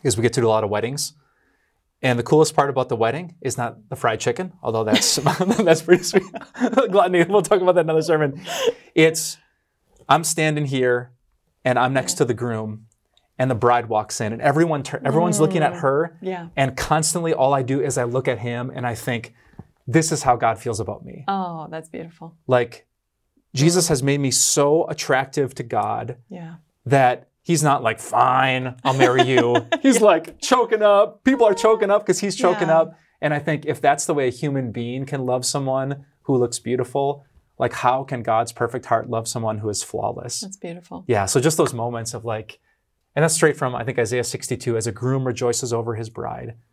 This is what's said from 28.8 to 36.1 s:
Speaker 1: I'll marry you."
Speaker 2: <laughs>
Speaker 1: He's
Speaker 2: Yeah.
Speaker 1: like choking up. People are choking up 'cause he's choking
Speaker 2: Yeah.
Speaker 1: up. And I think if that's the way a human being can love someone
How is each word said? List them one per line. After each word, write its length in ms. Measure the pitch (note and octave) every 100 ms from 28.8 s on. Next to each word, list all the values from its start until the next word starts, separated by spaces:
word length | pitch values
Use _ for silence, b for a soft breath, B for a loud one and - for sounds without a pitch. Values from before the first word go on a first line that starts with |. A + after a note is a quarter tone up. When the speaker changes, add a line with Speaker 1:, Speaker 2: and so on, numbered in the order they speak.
Speaker 1:
I'll 100 | C#3
marry 280 | C3 - B2+
you." 420 | B2+ B2+ A#2+ A#2+ -
Speaker 2:
<laughs> 80 | E4
Speaker 1:
He's 180 | C4+ A3+
Speaker 2:
Yeah. 60 | G#3
Speaker 1:
like 340 | A3 A3+ -
choking 420 | - B3+ A#3 G#3+
up. 420 | G#3 G3+ G#3+ -
People 220 | - C4 A3+
are 80 |
choking 360 | F#3+ A3 A3 G3+
up 160 | G#3 G#3
'cause 140 | F3+
he's 160 | G3+ F#3
choking 320 | F#3 F3 E3
Speaker 2:
Yeah. 100 | D#3+
Speaker 1:
up. 140 | D#3+ b b b
And 120 | D3+
I 40 | D3
think 260 | C#3+ D3+ D3+
if 140 | D3+
that's 260 | D3 D3 -
the 80 |
way 140 | D3+ C3
a 20 |
human 400 | B2 D3+ C#3 B2
being 340 | G#2+ A#2+ B2+ C3+
can 180 | C#3+ B2+
love 180 | B2+ B2
someone 580 | D3 C3+ C3 C3+ C#3 -